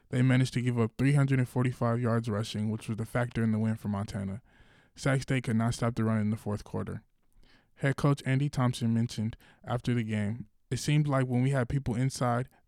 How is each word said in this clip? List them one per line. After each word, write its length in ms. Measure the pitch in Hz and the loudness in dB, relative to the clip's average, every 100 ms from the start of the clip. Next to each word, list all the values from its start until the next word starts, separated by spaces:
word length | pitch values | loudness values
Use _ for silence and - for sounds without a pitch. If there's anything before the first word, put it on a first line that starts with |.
| _ | _
They 140 | 131 | 2
managed 320 | 131 127 127 127 | 4 4 2 0
to 60 | |
give 160 | 123 120 | 0 0
up 140 | 113 - | 0 2
three 160 | 131 | 2
hundred 240 | 143 135 135 | 4 4 2
and 100 | 123 | 2
forty-five 540 | 127 123 120 117 117 | 0 -2 0 0 0
yards 260 | 123 117 117 | 0 0 0
rushing, 440 | 104 113 104 107 | -2 -2 -4 -2
which 160 | 110 - | -4 -6
was 100 | 107 | -6
the 80 | 110 | -4
factor 380 | 127 120 - | -2 -2 0
in 80 | 113 | 0
the 80 | 107 | 2
win 160 | 110 110 | 0 -2
for 120 | 101 | -4
Montana. 540 | 101 101 98 98 95 - _ - - _ - | -4 -4 -6 -6 -8 -12 _ -20 -20 _ -4
Sac 260 | 139 135 | -2 -2
State 220 | - 131 | 0 -2
could 140 | 123 110 | 0 0
not 180 | 113 - | 0 0
stop 180 | 120 | -2
the 100 | 120 | 0
run 160 | 110 110 | 0 2
in 120 | 104 | 0
the 60 | 110 | -2
fourth 260 | - 104 | -4 -6
quarter. 400 | - 101 95 92 - _ _ _ - _ _ _ | -6 -8 -6 -10 -14 _ _ _ -20 _ _ _
Head 220 | 139 135 | -2 2
coach 260 | 143 143 - | 2 2 2
Andy 240 | 131 143 | 0 0
Thompson 460 | - 123 - 117 117 | 2 0 2 0 2
mentioned 420 | 117 - 110 - - _ | 0 -2 -4 -6 -20 _
after 300 | - 120 - | -6 -4 0
the 80 | 120 | 0
game, 460 | 110 107 104 117 - _ _ | 0 -2 -2 -4 -10 _ _
"It 80 | 123 | -4
seemed 280 | - 147 147 | 2 2 4
like 200 | 135 127 | 0 2
when 160 | 123 | 2
we 80 | 131 | 2
had 180 | 139 123 | 2 0
people 240 | 143 131 | -2 -2
inside, 560 | 117 131 - 123 120 131 _ | 0 0 0 0 0 -4 _